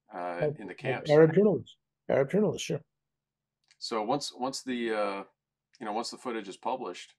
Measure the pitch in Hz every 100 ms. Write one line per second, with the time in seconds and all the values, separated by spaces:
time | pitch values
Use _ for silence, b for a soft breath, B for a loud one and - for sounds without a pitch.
0 | _ 101 - 175 151 147 - - - 127
1 | 156 151 160 165 208 143 - - _ _
2 | - 123 139 190 208 - - 160 - _
3 | _ _ _ _ _ _ _ _ - 113
4 | 107 143 - - 127 131 131 123 117 107
5 | 101 98 95 _ _ _ _ _ 110 107
6 | 120 117 127 113 95 85 113 131 101 87
7 | -